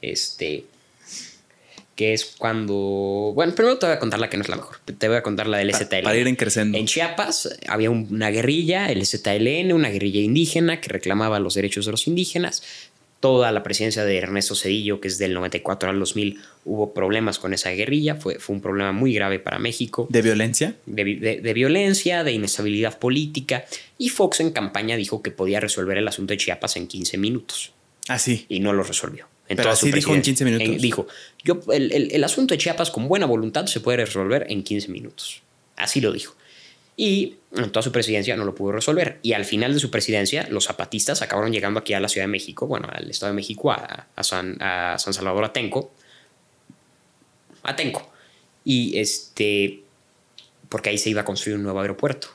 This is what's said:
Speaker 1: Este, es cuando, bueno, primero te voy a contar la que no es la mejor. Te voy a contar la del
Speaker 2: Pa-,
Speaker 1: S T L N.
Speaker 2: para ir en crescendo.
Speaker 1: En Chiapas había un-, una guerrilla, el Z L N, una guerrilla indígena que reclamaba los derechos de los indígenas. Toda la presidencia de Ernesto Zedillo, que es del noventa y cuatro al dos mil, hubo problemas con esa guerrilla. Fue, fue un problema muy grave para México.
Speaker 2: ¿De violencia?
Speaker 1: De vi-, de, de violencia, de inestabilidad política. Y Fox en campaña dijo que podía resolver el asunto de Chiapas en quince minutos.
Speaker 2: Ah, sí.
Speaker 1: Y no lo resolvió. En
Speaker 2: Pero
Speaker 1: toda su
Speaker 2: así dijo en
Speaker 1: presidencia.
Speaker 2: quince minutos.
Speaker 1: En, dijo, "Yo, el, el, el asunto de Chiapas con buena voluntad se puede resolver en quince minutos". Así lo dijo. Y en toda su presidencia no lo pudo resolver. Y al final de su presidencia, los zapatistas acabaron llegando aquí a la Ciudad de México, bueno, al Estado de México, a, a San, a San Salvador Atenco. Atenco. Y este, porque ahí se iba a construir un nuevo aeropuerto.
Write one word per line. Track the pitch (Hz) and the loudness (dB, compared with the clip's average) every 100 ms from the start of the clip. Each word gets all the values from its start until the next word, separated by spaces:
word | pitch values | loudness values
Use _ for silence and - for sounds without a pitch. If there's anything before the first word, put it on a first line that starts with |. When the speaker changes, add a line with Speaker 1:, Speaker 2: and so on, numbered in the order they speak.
Speaker 1:
Este, | - - - - 80 76 - _ _ _ - - - - _ _ _ - - - | -4 -4 -4 -4 -4 -4 -8 _ _ _ -16 -16 -16 -20 _ _ _ -20 -20 0
es | 107 110 - - | 2 2 -2 -4
cuando, | 113 110 107 101 98 98 98 98 104 | -2 -2 0 -2 0 0 -2 -2 -2
bueno, | 104 165 | 2 0
primero | 180 226 262 | 4 4 4
te | 175 | 2
voy | 156 | 2
a | |
contar | 113 104 | 0 0
la | 113 | -2
que | 98 | -2
no | |
es | 101 | -4
la | - | -6
mejor. | - - - - | -8 -16 -14 -2
Te | 110 | 2
voy | 117 | 2
a | |
contar | 113 101 107 | 2 -2 0
la | 104 | 2
del | 101 | 2
Speaker 2:
Pa-, | 107 | 2
Speaker 1:
S | 104 | 0
T | 95 | 0
L | |
N. | |
Speaker 2:
para | 98 110 | 2 4
ir | 123 | 4
en | 127 | 2
crescendo. | 110 110 107 107 | 2 2 2 2
Speaker 1:
En | 110 | 0
Chiapas | - 165 - 220 - - - - | 0 0 -2 -2 -2 -4 -8 -4
había | 107 110 | 0 2
un-, | 117 107 | 2 0
una | 107 107 | 0 0
guerrilla, | 107 120 151 160 175 196 | 2 2 2 2 0 2
el | 107 98 | 0 0
Z | 110 107 | -2 0
L | 101 113 156 | 2 2 2
N, | 185 | 4
una | 170 139 | 4 4
guerrilla | 101 101 101 | 2 0 2
indígena | 107 139 165 170 165 165 | 4 4 4 4 2 0
que | - | -4
reclamaba | 95 92 101 110 104 | -4 0 2 2 2
los | 92 | 0
derechos | 98 98 104 101 | 0 0 -2 -2
de | |
los | 107 - | -2 0
indígenas. | 175 175 170 175 - - - - _ _ _ | 0 0 0 -2 -4 -8 -18 -20 _ _ _
Toda | 135 127 120 | 4 6 6
la | 104 | 2
presidencia | 101 98 110 107 | 0 -2 0 2
de | 104 95 | 2 2
Ernesto | 92 98 98 101 | 0 -2 0 -2
Zedillo, | 95 104 104 98 | 0 0 0 -2
que | 98 | -2
es | 92 | -2
del | 95 | 0
noventa | 90 90 90 | 0 -2 -4
y | |
cuatro | - 98 95 | -4 -2 0
al | 98 | 0
dos | 92 107 | 0 0
mil, | 104 101 - - | -2 -4 -18 -16
hubo | - 107 104 | -6 -2 -2
problemas | - 95 110 110 - | 0 0 2 0 -2
con | 92 | -4
esa | 95 95 | -4 -4
guerrilla. | 92 110 147 151 147 | -2 0 0 0 -2
Fue, | 95 - | -4 -6
fue | - 101 | -6 -6
un | |
problema | 101 98 98 | -2 -2 0
muy | 98 131 | 2 2
grave | 110 98 95 | 2 0 -2
para | - - | -4 -4
México. | 110 113 117 - 120 | -4 -4 -4 -4 2
Speaker 2:
¿De | 117 | 4
violencia? | 113 107 113 110 160 226 - | 4 4 2 2 0 -4 -8
Speaker 1:
De | 104 | -2
vi-, | 101 101 | -2 0
de, | 110 107 | -2 -2
de | 113 | -2
violencia, | 110 131 175 202 196 175 175 | 2 4 4 4 2 2 0
de | 156 | 0
inestabilidad | 113 101 - 104 104 110 - | 0 -2 0 0 2 0 0
política. | 123 131 151 151 127 123 - - - _ | 0 2 0 -4 -4 -4 -4 -16 -16 _
Y | 247 | -4
Fox | - 190 - | 2 2 4
en | 165 | 0
campaña | 160 101 98 110 117 | 0 -2 -2 -2 -2
dijo | 101 110 | -2 -4
que | - | -6
podía | - 95 101 | -2 0 0
resolver | 104 - 92 98 | 0 -2 0 0
el | 107 | 0
asunto | - 95 | -2 -4
de | 101 | -2
Chiapas | - 87 - | -2 -2 -2
en | - 85 | -4 -6
quince | 95 85 95 | -6 -4 0
minutos. | 104 120 - - - _ _ _ - | 0 -2 -4 -10 -10 _ _ _ -4
Speaker 2:
Ah, | 123 | -2
sí. | - 117 - | 2 0 0
Speaker 1:
Y | 98 | 0
no | 101 | 2
lo | 101 | 2
resolvió. | 92 - - 76 - _ _ | 0 -4 -6 -10 -18 _ _
En | 98 | 0
Speaker 2:
Pero | 113 | 2
Speaker 1:
toda | 107 | 4
su | 135 | 4
Speaker 2:
así | |
dijo | 143 147 | 4 4
en | 147 | 4
Speaker 1:
presidencia. | |
Speaker 2:
quince | 135 131 | 4 4
minutos. | 131 113 110 | 4 4 2
Speaker 1:
En, | - | 2
dijo, | 123 117 - - - _ | 2 0 -4 -10 -20 _
"Yo, | - 175 107 | 0 0 2
el, | 139 135 | 2 4
el, | 143 127 | 2 2
el | 156 | 2
asunto | 139 - 262 | 2 2 2
de | 156 | 2
Chiapas | 170 160 170 | 0 0 -2
con | - 123 | -2 0
buena | 190 160 | 2 4
voluntad | 113 110 139 190 | 2 2 -2 -2
se | 117 | -2
puede | 120 123 | 0 2
resolver | 107 101 95 135 - | 0 0 2 0 0
en | 104 | -4
quince | 98 104 101 | -2 -4 -4
minutos". | 90 120 - - - _ _ _ - | -10 -12 -12 -12 -12 _ _ _ -6
Así | 110 - | -2 2
lo | 110 | 2
dijo. | - - - - - - - _ | 0 -8 -16 -20 -20 -20 -20 _
Y | - 214 196 196 - _ - | -2 2 2 0 -6 _ -4
en | 113 | -2
toda | 110 | 0
su | 123 | 0
presidencia | 120 107 107 101 110 | 0 2 0 0 -2
no | |
lo | 101 | -2
pudo | 92 98 | -2 -2
resolver. | 104 131 156 160 - | 0 2 2 0 -2
Y | 117 | 0
al | 107 101 | 0 0
final | 104 120 | 0 2
de | 143 | 0
su | 131 | 0
presidencia, | 113 98 107 98 143 - | 0 0 2 2 -2 -2
los | 101 | -2
zapatistas | - - - 110 - - | -2 -4 -6 -2 0 0
acabaron | 104 101 107 | 0 0 0
llegando | 110 98 107 | 0 0 -2
aquí | - | -2
a | 98 | -2
la | 104 | 0
Ciudad | - 95 | -2 -2
de | |
México, | 98 - - 143 | -4 -6 -8 -4
bueno, | 117 - | -4 -6
al | 50 - | -10 -8
Estado | - 101 | -6 -4
de | 101 | -4
México, | 101 110 147 | -6 -2 0
a, | 113 - - - | 0 -4 -12 -12
a | - | -6
San, | - 92 92 - | -2 -2 -4 -4
a | 95 90 87 85 | -2 0 -2 -2
San | - | -2
Salvador | 98 92 92 | -2 0 0
Atenco. | 107 135 110 131 - _ _ - _ _ _ _ _ - _ _ _ _ _ _ _ - | 0 -2 -2 -4 -6 _ _ -20 _ _ _ _ _ -20 _ _ _ _ _ _ _ -12
Atenco. | - 143 147 - - - - _ _ _ | -8 -4 -2 -4 -10 -20 -20 _ _ _
Y | - 127 120 - | 0 2 2 0
este, | - - - - 104 104 98 - - _ _ _ _ - - _ - | 0 -2 -8 -2 2 4 2 -2 -20 _ _ _ _ -20 -20 _ -8
porque | 107 - | -4 -2
ahí | 104 | 0
se | 110 | 0
iba | 107 | -2
a | |
construir | 104 98 - 104 | -2 -4 -4 -4
un | |
nuevo | 101 95 | -4 -2
aeropuerto. | 98 95 143 135 - | -4 -2 -2 -2 -10